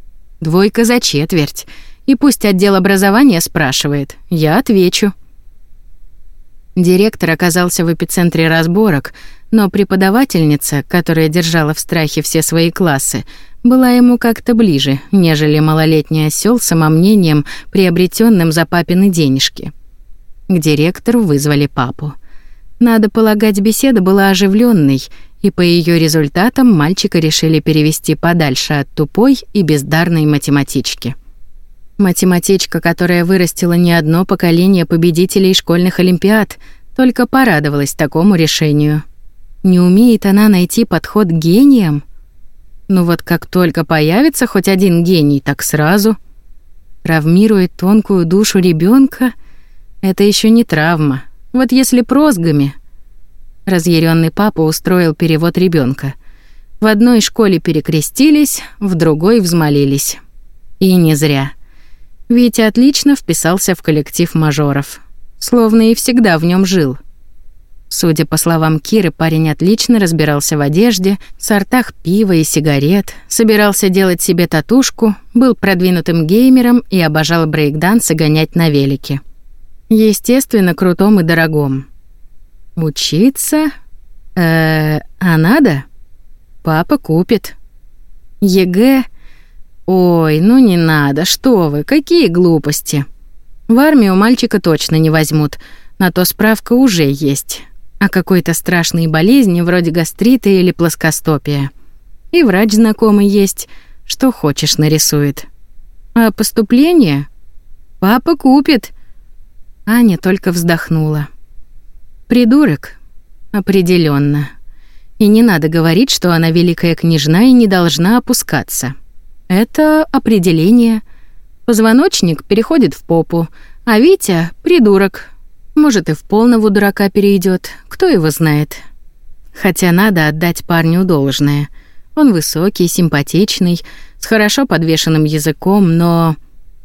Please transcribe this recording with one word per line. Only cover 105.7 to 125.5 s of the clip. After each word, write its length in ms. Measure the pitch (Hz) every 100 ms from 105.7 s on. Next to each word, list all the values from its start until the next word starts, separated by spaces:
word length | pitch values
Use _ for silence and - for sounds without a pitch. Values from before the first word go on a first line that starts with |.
| - - - -
А 180 | 233 226
поступление? 960 | - 214 - 214 240 311 349 190 139 143 - - - - - - -
Папа 340 | 190 247 330 339
купит. 560 | 269 277 285 262 - - - - - - - - - - -
Аня 320 | 233 233 170
только 340 | 185 190 -
вздохнула. 800 | 175 170 165 - 160 156 151 147 - - - - - - - - - -
Придурок. 680 | 240 226 277 277 147 - - - - - - -
Определённо. 960 | 208 185 196 180 180 156 139 143 147 139 - - - - - - -
И 100 | 208
не 140 | 220
надо 280 | 240 170 156
говорить, 400 | 170 165 165 262
что 240 | - 180
она 180 | 165 165
великая 440 | 165 175 165 170 160
княжна 480 | 170 160 147 170
и 100 | 254
не 140 | 247 220
должна 500 | 185 170 151 175 240
опускаться. 800 | - 247 - 147 - - 123 135 - - - - -
Это 560 | 185 233 - 302 311 311
определение. 920 | 269 - 214 175 165 170 240 233 220 - - - - - - -
Позвоночник 800 | 220 220 240 359 - 170 156
переходит 520 | - 208 226 320 185 -
в 100 | -
попу, 420 | 165 156 170 160 - - - -
а 120 | 214
Витя — 520 | 294 381 - 170 170 -
придурок. 680 | - 349 214 190 196 - - - -